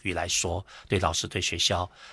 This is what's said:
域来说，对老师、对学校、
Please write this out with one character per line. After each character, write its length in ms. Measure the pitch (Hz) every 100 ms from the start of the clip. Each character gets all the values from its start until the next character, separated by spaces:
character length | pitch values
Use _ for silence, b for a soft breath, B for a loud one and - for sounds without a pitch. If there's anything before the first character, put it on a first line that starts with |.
域 100 | 98 85
来 120 | 85
说， 380 | - 90 85 - B B
对 100 | 101
老 160 | 90
师、 140 | 82 -
对 120 | 101
学 200 | - 85
校、 280 | - 90 90 B B